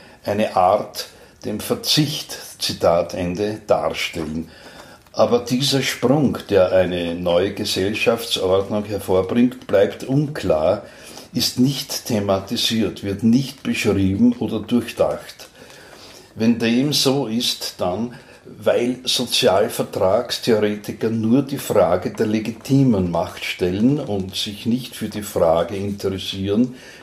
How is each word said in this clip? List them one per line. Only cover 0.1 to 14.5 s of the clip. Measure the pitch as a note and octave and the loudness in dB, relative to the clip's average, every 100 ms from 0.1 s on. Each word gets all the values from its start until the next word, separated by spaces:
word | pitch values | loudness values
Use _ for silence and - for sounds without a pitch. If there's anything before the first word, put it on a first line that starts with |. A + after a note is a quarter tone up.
| - | -10
eine | - G#2 G#2+ F#2 | -4 -2 0 4
Art | F2+ G#2 - - - - - _ G#2+ | 4 4 0 -10 -14 -16 -20 _ -8
dem | G#2+ | -6
Verzicht, | - B2 - D3+ D3+ D#3 - - - - | -4 -4 0 2 2 -2 -10 -14 -14 -8
Zitat | - F#2+ F#2+ E2+ - | -6 0 2 2 0
Ende, | F#2 F2 F2+ G2+ D#2+ - | -4 -4 -2 -4 -4 0
darstellen. | D#2+ D#2 - - E2+ D2+ D#2+ E2 - - - - - - | 0 0 -4 -6 -6 -6 -6 -8 -14 -20 -20 -20 -20 -6
Aber | - A2 A#2+ | 0 2 2
dieser | - B2 C3+ C3+ | 0 -2 0 0
Sprung, | B2+ - A#2+ D3 B2+ E2+ - | -2 0 2 2 2 0 2
der | F#2+ F2+ | 4 4
eine | F#2 F2 F2+ E2+ | 4 2 0 -4
neue | E2+ F2 F2 G2 | -4 0 2 2
Gesellschaftsordnung | - - - F#2+ A2 A#2+ A#2 - - F#2 - - G#2+ | -2 -4 -2 -2 0 0 0 -2 -2 2 2 2 -2
hervorbringt, | G#2 G2+ - F#2 F#2 A#2 B2+ - - | -4 -4 0 2 2 4 2 2 0
bleibt | G2 G#2+ - | 4 4 0
unklar, | - C#3 D3 D3+ F#2 D#2 D#2+ G#2 - - - - - | -2 0 0 -2 0 2 2 0 -4 -18 -20 -20 -8
ist | B2+ - - | -4 -2 2
nicht | C3 C#3 - - - | 2 2 -6 -8 -4
thematisiert, | G#2+ G2+ F#2+ F#2 A#2 - A2+ G#2+ - | -2 0 -2 -2 -2 0 0 -2 -2
wird | G2 G2 | -6 0
nicht | A2 A#2+ C#3 - | 4 4 2 -6
beschrieben | A#2+ A#2 G#2+ F#2+ G2 G2 A#2+ A#2+ | -4 -2 0 2 2 4 4 2
oder | G#2 | -2